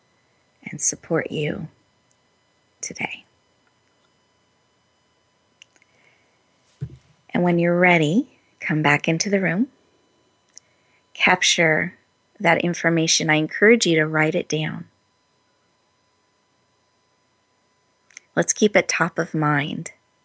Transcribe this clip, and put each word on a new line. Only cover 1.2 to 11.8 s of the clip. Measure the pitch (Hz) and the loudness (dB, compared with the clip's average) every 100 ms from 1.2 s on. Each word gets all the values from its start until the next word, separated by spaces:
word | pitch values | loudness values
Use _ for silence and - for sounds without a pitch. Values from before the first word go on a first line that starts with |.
| - | -2
you | 156 151 - 160 - _ _ _ _ _ _ _ _ _ _ | -4 -4 -6 -10 -16 _ _ _ _ _ _ _ _ _ _
today. | - - - - _ _ _ _ _ _ _ _ _ _ _ _ _ _ _ _ _ _ _ _ _ _ _ _ - _ _ _ _ _ _ _ _ _ _ _ - - _ _ _ | -14 -10 -10 -10 _ _ _ _ _ _ _ _ _ _ _ _ _ _ _ _ _ _ _ _ _ _ _ _ -20 _ _ _ _ _ _ _ _ _ _ _ -14 -14 _ _ _
And | 180 | -2
when | 175 175 | 0 2
you're | 170 175 | 2 2
ready, | 180 175 151 190 311 _ _ _ | 4 4 4 0 -2 _ _ _
come | - 156 | -4 0
back | 147 147 - | 2 2 0
into | 165 - | -2 -2
the | 196 | -2
room. | 185 170 269 _ _ _ _ _ _ _ _ - _ _ _ _ _ | 0 -2 -2 _ _ _ _ _ _ _ _ -20 _ _ _ _ _
Capture | - - 180 - - 165 156 | -2 0 2 2 2 2 2